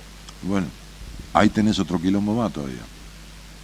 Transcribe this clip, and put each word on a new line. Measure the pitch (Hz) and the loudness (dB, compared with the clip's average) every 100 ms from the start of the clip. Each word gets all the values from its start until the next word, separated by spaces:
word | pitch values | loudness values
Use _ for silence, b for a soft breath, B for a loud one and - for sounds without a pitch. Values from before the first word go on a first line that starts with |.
| - - - - | 0 -16 -18 -8
Bueno, | 90 98 78 - - - - - - | 0 0 0 -4 -16 -14 -12 -12 0
ahí | 80 104 | 6 6
tenés | 110 107 95 | 6 4 4
otro | 82 87 | 2 2
quilombo | 90 101 101 113 | 2 2 2 2
más | 107 | 0
todavía. | 78 69 62 55 - - - - - - - | -2 -6 -6 -10 -14 -16 -16 -18 -18 -18 -18